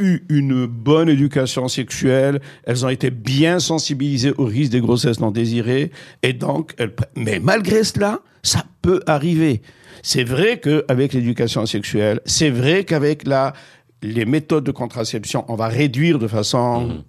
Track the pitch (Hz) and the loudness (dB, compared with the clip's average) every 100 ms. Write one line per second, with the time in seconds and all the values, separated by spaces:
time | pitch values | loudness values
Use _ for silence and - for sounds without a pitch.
0 | 196 175 - 147 139 127 123 117 113 160 | 0 0 0 0 2 0 -2 -4 2 4
1 | 165 143 139 143 127 - 127 - 117 - | 4 4 2 0 -2 -2 -4 -4 -6 -2
2 | 135 131 135 139 139 - - 120 127 131 | 2 2 2 0 -6 -12 -4 -2 -2 0
3 | 131 123 107 135 160 180 - 160 - 143 | -2 -2 -2 2 4 2 0 -2 -2 -2
4 | 143 135 135 131 127 110 147 123 113 120 | -2 0 0 0 0 0 2 2 2 2
5 | 120 110 110 107 117 117 113 131 160 - | 2 0 -2 0 -2 -2 0 -2 -2 -8
6 | - - 127 123 - 147 160 - 113 - | -20 -4 -4 -2 -4 -4 -6 -6 -6 -4
7 | - - 110 98 123 220 185 220 214 214 | -6 -4 -4 0 2 2 2 2 2 0
8 | 202 240 - _ - - - _ 170 185 | -2 -2 -10 _ -2 -2 -4 _ 0 2
9 | - 147 160 160 160 113 - - - - | 2 0 2 2 2 0 -6 -20 -20 -12
10 | - 139 120 131 208 240 147 151 - 127 | -4 -2 0 2 2 0 2 0 2 0
11 | 139 131 120 120 117 113 110 107 - 104 | 2 0 0 0 0 0 -2 -4 -2 0
12 | 104 107 - - 156 120 131 185 185 160 | 0 0 -2 0 2 2 2 2 0 0
13 | 147 151 135 135 135 135 - - _ _ | 0 -2 0 0 0 -4 -20 -20 _ _
14 | 104 117 113 151 151 160 139 139 120 123 | -6 -2 0 0 0 -2 -2 -6 -8 -6
15 | 110 113 101 135 - 113 113 113 147 120 | -6 -6 -4 -6 -4 -4 -2 0 0 2
16 | 165 147 110 110 104 127 120 120 120 78 | 2 2 0 -2 0 0 0 0 -2 -6